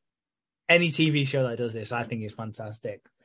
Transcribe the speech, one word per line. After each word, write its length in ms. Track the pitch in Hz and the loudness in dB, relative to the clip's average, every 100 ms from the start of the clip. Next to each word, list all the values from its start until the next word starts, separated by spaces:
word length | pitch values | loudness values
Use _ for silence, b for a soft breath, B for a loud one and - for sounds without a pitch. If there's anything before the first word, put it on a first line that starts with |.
| _ _ _ _ _ _ - | _ _ _ _ _ _ 4
any 220 | 170 175 | 4 4
T 200 | 151 160 | 2 4
V 140 | 147 | 4
show 240 | 135 139 127 | 2 2 0
that 100 | 117 | 0
does 140 | 120 | -4
this. 200 | 113 107 | -4 -4
I 100 | 120 | -4
think 200 | 113 117 | -4 -6
it's 120 | 107 | -6
fantastic 680 | 104 110 104 110 107 110 101 _ _ | -8 -10 -10 -12 -10 -10 -10 _ _